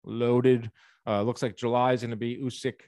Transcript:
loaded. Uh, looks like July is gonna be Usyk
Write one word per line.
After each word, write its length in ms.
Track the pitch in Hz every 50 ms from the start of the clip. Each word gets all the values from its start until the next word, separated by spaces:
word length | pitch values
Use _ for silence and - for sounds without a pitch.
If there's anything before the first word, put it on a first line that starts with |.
| -
loaded. 680 | 107 110 117 120 120 120 123 123 127 127 117 113 107 - _ _ _ _ _ _
Uh, 180 | 117 107 101 104
looks 180 | 120 117 -
like 160 | 139 117 95
July 360 | - 123 117 120 123 123 127 127
is 80 | 113
gonna 140 | 120 117 117
be 220 | 101 117 120 123
Usyk 440 | - 135 123 - - - 123 - - -